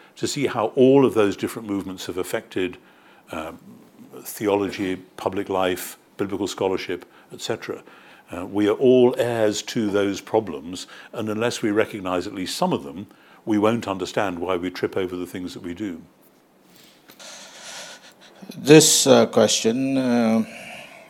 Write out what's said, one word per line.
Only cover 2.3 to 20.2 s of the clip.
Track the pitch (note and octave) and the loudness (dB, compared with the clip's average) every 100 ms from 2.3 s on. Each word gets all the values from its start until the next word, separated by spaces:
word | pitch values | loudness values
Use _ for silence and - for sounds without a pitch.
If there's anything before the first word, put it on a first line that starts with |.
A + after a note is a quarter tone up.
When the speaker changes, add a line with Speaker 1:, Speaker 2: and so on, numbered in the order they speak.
| A2+ - - F#2 F2 - _ _ _ - | -6 -6 -6 -6 -6 -20 _ _ _ -14
Speaker 1:
um, | E2 D#2+ - - - - - - - | -12 -12 -14 -20 -20 -20 -20 -20 -18
theology, | - - G#2 G2+ G2 - F#2+ F#2 | -14 -4 0 0 0 -4 -6 -6
public | - - G#2+ F#2+ G2 | -10 -8 -6 -4 -2
life, | F#2+ F#2 F#2 - - _ - | 0 0 -2 -6 -16 _ -8
biblical | G2+ F#2+ F#2+ | -6 -4 -6
scholarship, | - G2 F#2 - F2+ - - - | -2 -2 -2 -6 -10 -12 -20 -20
et | - | -12
cetera. | - A2 - G#2 - - - - - | -8 -8 -8 -12 -16 -20 -20 -20 -16
Uh, | E2 G2 | -12 -6
we | G2+ G#2 | 0 2
are | A2 | 4
all | C3 B2+ B2 B2+ | 6 6 6 4
heirs | A#2+ A#2 G#2+ G#2 | 0 2 0 0
to | - B2 G#2+ | -4 -4 0
those | G2 G2+ F#2 | 0 0 -4
problems, | - A2 G2+ D2 E2 F2+ - - - | -2 -2 -2 -6 -12 -14 -14 -18 -14
and | A#2+ A2 | -8 -6
unless | G#2+ A#2 A#2 | -2 -4 -2
we | A#2 | 0
recognize | G#2 G#2 G#2+ F#2 F2+ F2+ | 0 -2 -4 -4 -4 -4
at | |
least | F#2+ F2+ - | -8 -8 -2
some | F#3 | -2
of | C3+ | -2
them, | - D2+ G#2 - - - | -6 -14 -16 -20 -20 -12
we | - G#2 | -2 2
won't | G#2+ A#2 G2+ | 2 2 -2
understand | F#2+ F2+ - G#2 E2+ | -4 -4 -2 -4 -4
why | F2+ F#2 | -2 -2
we | F2+ | -4
trip | F2+ G#2 G2+ | -6 -6 -4
over | F#2 F2+ | -6 -6
the | F2 | -10
things | G2 F2+ | -10 -10
that | - | -12
we | F#2+ | -12
do. | F2 G#2 E2 - _ _ _ _ _ _ - - _ - - - - - - - - - - - - - - - - | -8 -8 -10 -16 _ _ _ _ _ _ -20 -20 _ -20 -20 -20 -20 -20 -20 -18 -16 -16 -20 -20 -20 -20 -20 -18 0
Speaker 2:
This, | B2 D#3 D#3 - C#3 | 8 10 10 6 6
uh, | A#2+ A2+ | 6 6
question, | - G#2+ - A2+ A#2+ C3+ C3+ | 4 4 4 0 0 0 0
uh, | C3 A#2+ | 0 2